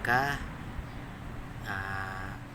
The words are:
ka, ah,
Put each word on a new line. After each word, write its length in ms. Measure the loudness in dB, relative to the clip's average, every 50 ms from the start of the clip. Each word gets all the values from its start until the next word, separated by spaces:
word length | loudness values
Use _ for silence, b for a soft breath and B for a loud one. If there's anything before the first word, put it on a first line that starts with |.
| 4
ka, 320 | 6 8 8 8 6 4 0 -2 -4 -4 -6 -6 -4 -4 -4 -6 -4 -6 -6 -6 -6 -8 -6 -6 -6 -6 -6 -6 -6 -6 -4 -2
ah, 640 | -2 0 0 0 0 0 -2 -2 -2 -2 -2 -2 -4 -4 -6 -8 -8